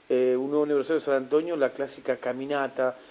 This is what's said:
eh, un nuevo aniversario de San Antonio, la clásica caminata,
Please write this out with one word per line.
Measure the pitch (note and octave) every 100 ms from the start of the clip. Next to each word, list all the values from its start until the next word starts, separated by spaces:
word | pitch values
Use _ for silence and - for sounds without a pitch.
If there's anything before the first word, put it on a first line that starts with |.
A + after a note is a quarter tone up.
| -
eh, | B2+ B2+ B2+
un | C#3
nuevo | D3
aniversario | D3 C#3+ C3 D#3+
de | D3
San |
Antonio, | C3+ B2+ D3+ E3+ D#3+
la | B2+
clásica | - C3+ - - B2
caminata, | B2 B2+ C3+ C#3+ C3 - B2+ - -